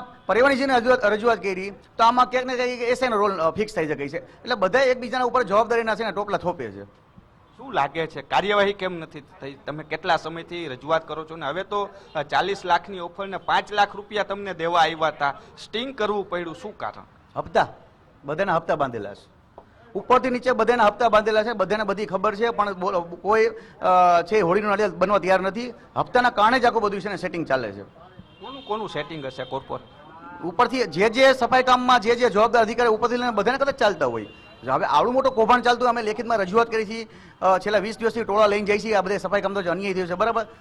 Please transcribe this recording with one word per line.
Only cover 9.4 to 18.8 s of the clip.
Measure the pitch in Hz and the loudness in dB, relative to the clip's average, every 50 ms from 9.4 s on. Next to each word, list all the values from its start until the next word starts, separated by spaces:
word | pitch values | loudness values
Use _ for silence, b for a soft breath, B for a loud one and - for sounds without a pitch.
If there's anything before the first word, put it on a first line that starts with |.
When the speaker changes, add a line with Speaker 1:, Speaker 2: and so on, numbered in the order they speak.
| 143 139 139 | -16 -16 -16
Speaker 2:
તમે | - - - 147 156 151 | -14 -12 -12 -12 -12 -8
કેટલા | - 156 151 160 185 165 151 | -8 -8 -6 0 0 0 0
સમયથી | - 160 165 170 165 170 175 175 165 143 | 0 -6 -10 -10 -12 -12 -12 -10 -10 -10
રજૂઆત | 127 123 135 147 160 160 160 151 | -10 -10 -4 -2 -2 -2 -2 -4
કરો | 151 156 156 | -10 -10 -10
છો | 147 160 | -12 -12
ને | 165 151 | -8 -8
હવે | 135 151 180 190 | -6 -6 -6 -6
તો, | - 208 202 202 190 B B B B B | -4 -4 -4 -4 -6 B B B B B
અ, | 156 143 | -8 -6
ચાલીસ | 147 143 139 170 196 196 190 - | -2 -2 -2 0 -2 -4 -6 -2
લાખની | 180 170 175 - 196 196 180 | 0 0 0 0 -6 -10 -12
ઓફર | 170 170 175 - 196 196 | -12 -12 -10 -10 -10 -8
ને | 185 175 | -10 -8
પાંચ | - - 165 196 196 - | -4 -2 -2 -2 -2 -2
લાખ | 208 208 202 202 202 | 0 0 0 0 -2
રૂપિયા | 196 202 - 214 208 190 | -8 -14 -8 -6 -6 -4
તમને | 196 196 202 202 196 175 | -4 -6 -8 -8 -8 -6
દેવા | 160 160 170 175 170 | -4 -2 0 2 2
આવ્યા | 160 160 165 156 160 151 | 2 2 0 -2 -2 -2
હતા, | 151 - 147 139 135 B B B B - - | -2 -2 -4 -4 -4 B B B B -20 -16
સ્ટિંગ | - - 220 254 277 262 | -10 -8 -8 -8 -8 -6
કરવું | - 214 202 208 202 190 - | -4 -4 -2 -2 -4 -4 -4
પડ્યું, | 175 175 175 165 156 | -6 -6 -6 -8 -10
શું | - - 214 - - | -12 -14 -16 -12 -10
કારણ? | 120 104 - 101 98 - _ _ _ _ _ | -10 -10 -10 -12 -18 -20 _ _ _ _ _
Speaker 1:
હપ્તા, | 135 151 170 170 208 147 - - - - - _ _ _ _ _ _ - | -10 -8 -2 0 0 0 0 -4 -12 -20 -20 _ _ _ _ _ _ -10
બધાના | 143 151 160 196 196 160 | -8 -4 -2 0 0 0
હપ્તા | 165 165 - 170 | 0 0 -2 -2
બાંધેલા | 147 | -2